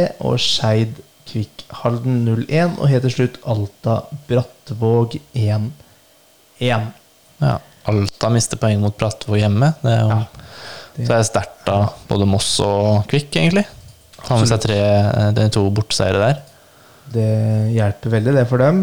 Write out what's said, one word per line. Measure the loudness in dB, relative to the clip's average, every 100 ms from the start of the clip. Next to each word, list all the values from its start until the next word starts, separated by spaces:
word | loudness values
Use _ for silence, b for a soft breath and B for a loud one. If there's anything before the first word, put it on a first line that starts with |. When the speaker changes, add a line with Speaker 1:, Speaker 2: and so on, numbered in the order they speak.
| 0 -2
Speaker 1:
Og | -2 -2
Skeid | -2 -2 0 2 0 -6 -18 _
Kvikk | -10 -8 -8 -10 -20
Halden | -6 -4 -2 -2 0
null | 0 0 0
en. | 0 0
Og | 0 2
helt | 2 0
til |
slutt | 0 -2 -4
Alta | -6 -4 -4 -6 -4 -4 -4 -12
Brattvåg | -4 -2 -2 -8 -12 -4 0 2 0 -4 -8 -2
en | 0 0 -4 -10 b b b b b _ _ -4
en. | -2 -2 -4 -10 _ _ _ -2
Speaker 2:
Ja, | -2 -2 -8 -10 -2
Alta | 0 0 -2 0
mister | 0 0 -2
poeng | 0 0
mot | 0
Brattvåg | -2 -4 -4 -2 0
hjemme. | 2 2 2 0
Det | 0
er | 2
jo, | 2
Speaker 1:
Ja, | 0 -2 -10 B B B B B
det | -8 -2
Speaker 2:
så | 0
er |
det | 0
sterkt | -2 -6 -8
da, | -2 0 0 -2
både | -4 0 2
Moss | 2 0 -2
og | 0 2 2 2 2
Kvikk, | -2 -2
egentlig. | 0 2 2 -2 -8 -20 -20 _
Ta | -12 -2 2
med | 2
seg | 2
Speaker 1:
Absolutt. | 0
Speaker 2:
tre, | 2
eh, | 2 4 2 2 2
det | 2 2
er | 2
to | 0
borteseiere | 0 -2 -2 0 2
der. | 2 0 -6 -20 B B B B -8
Speaker 1:
Det | -2 0 0 0 0 0
hjelper | 0 0 -2 -2
veldig, | 0 2 2
det, | 2
for | 2
dem. | 2 2